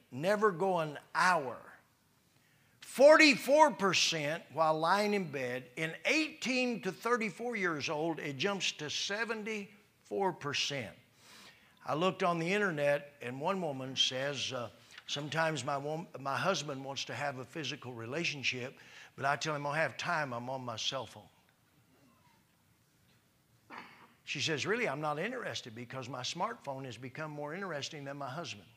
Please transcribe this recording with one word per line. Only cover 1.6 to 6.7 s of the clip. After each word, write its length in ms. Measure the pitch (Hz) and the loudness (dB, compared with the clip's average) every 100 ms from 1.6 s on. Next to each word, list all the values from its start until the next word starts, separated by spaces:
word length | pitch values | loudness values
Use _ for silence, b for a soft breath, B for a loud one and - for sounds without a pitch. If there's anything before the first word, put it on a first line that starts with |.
| 57 - _ _ _ _ _ b b b b b | -14 -20 _ _ _ _ _ b b b b b
Forty-four 880 | - - 277 311 311 233 - 294 311 | -6 8 12 12 12 8 6 8 8
percent 720 | 190 196 170 - 165 147 165 - | 6 2 4 2 2 -2 -4 -4
while 260 | 143 160 156 | 2 4 4
lying 360 | 160 196 208 | 4 4 4
in 100 | 208 | 2
bed. 400 | 170 139 127 127 135 - | 0 -4 -4 -4 -6 -6
In 160 | 160 160 | -4 -2
eighteen 800 | - 294 311 233 262 254 254 | 0 2 0 -4 -2 0 0